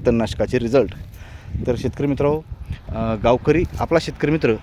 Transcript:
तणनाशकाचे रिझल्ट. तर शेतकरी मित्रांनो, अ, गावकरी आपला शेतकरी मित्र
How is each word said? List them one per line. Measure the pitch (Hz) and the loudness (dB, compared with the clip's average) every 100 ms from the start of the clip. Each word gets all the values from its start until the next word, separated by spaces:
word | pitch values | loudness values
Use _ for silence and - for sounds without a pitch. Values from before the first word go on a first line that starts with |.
| 123 | 2
तणनाशकाचे | 117 110 - 127 123 | 2 0 0 0 0
रिझल्ट. | 117 131 107 - - - - - - - - | 2 4 2 -2 -14 -16 -18 -18 -10 -4 -2
तर | 117 | -2
शेतकरी | 127 - 143 | -2 -2 -2
मित्रांनो, | 135 143 156 160 - - - - | 2 2 0 -4 -14 -10 -12 -8
अ, | 110 113 | -4 -2
गावकरी | 110 113 123 - 151 180 - | 0 4 4 4 2 0 -2
आपला | - 165 | 0 0
शेतकरी | 156 - 147 | 0 -2 0
मित्र | 156 135 110 | 2 2 0